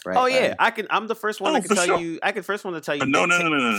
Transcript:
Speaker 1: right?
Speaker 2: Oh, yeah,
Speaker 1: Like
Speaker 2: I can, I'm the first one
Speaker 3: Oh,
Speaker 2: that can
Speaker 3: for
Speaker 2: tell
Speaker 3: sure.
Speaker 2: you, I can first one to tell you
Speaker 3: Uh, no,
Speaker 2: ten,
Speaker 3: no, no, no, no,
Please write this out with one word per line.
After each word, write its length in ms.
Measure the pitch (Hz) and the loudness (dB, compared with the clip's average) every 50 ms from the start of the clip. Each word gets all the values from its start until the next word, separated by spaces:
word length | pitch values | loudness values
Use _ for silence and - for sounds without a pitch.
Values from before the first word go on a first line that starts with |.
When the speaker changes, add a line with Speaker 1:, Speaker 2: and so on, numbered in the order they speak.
| - | -6
Speaker 1:
right? 120 | 92 92 | -2 2
Speaker 2:
Oh, 100 | 247 254 | 2 2
yeah, 260 | 254 262 262 208 139 - | 2 2 2 2 2 2
Speaker 1:
Like 60 | - | 2
Speaker 2:
I 120 | 180 226 | 0 0
can, 160 | 226 226 202 - | 0 -2 -4 -2
I'm 180 | 160 196 220 | -2 -2 -2
the 80 | 220 214 | -4 -6
first 260 | - 214 214 208 - | -4 -6 -6 -6 -4
one 100 | 196 202 | -2 0
Speaker 3:
Oh, 20 | 208 | 0
Speaker 2:
that 80 | 247 | 0
can 80 | 180 180 | 0 2
Speaker 3:
for 60 | 208 | 2
Speaker 2:
tell 100 | 190 175 | 2 4
Speaker 3:
sure. 140 | 180 180 175 | 2 2 0
Speaker 2:
you, 200 | 170 170 160 - - | -2 -4 -6 -4 -4
I 80 | 196 | -4
can 120 | 202 208 175 | -4 -4 -4
first 200 | - 196 208 - | -6 -6 -6 -6
one 100 | 190 170 | -8 -8
to 80 | 160 | -6
tell 140 | - 165 147 | -4 -4 -2
you 60 | 147 | -2
Speaker 3:
Uh, 40 | 135 | 0
no, 200 | 139 143 156 165 | 2 2 2 4
Speaker 2:
ten, 0 | |
Speaker 3:
no, 160 | 170 175 175 | 4 2 2
no, 80 | 170 160 | 2 2
no, 80 | 151 | 2
no, 140 | 139 123 117 107 | 2 2 2 2